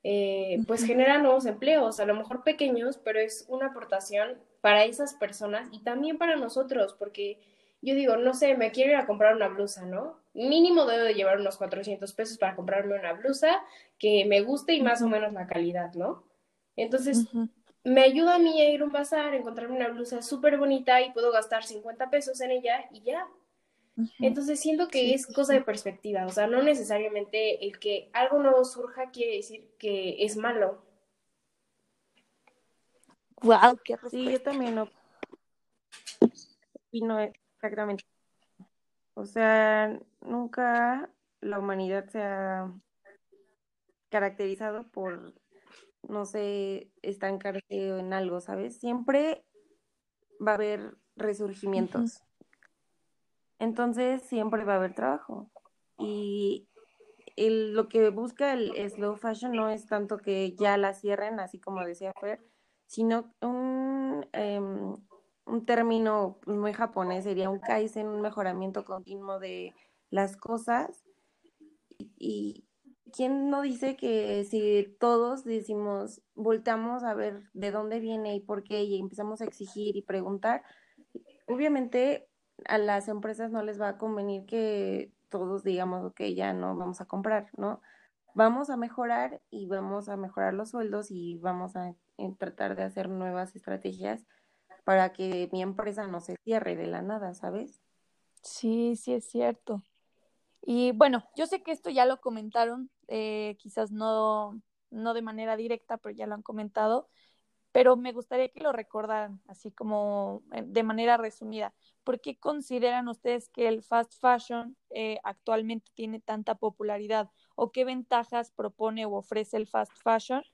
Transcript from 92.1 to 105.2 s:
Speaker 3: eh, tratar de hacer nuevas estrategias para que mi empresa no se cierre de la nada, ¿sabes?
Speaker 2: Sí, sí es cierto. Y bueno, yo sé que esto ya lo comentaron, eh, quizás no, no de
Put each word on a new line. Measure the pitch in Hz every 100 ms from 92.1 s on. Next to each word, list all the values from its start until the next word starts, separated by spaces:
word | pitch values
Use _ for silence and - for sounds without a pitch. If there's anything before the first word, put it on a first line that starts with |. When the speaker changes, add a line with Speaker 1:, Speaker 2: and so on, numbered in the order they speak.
| -
Speaker 3:
eh, | 196 190
tratar | 180 - 196 190
de |
hacer | 190 196 190
nuevas | 190 185 180 185 185
estrategias | 190 190 190 190 196 226 _ _ _ _ _ -
para | - 190 185
que | 190 190 185 180
mi | 185
empresa | 190 196 208 208 196
no | 175
se | 175 180
cierre | - 220 185 175
de | 170
la | 175
nada, | 185 214 190
¿sabes? | 185 180 190 269 _ _ _ _ _ _ _
Speaker 2:
Sí, | - - 226 226 233 233
sí | -
es | 247 -
cierto. | 233 240 226 - 208 - _ _ _ _ _ _ _
Y | - 240 247
bueno, | 220 285 247 - -
yo | 320
sé | 381
que | -
esto | 320 349
ya | 262 254
lo | 262
comentaron, | 254 226 214 233 233 247 262 _ -
eh, | 220 214 214 214 208
quizás | 208 220 214
no, | 214 220 220 214 214 208 214 _ _ _
no | 220 226
de | 233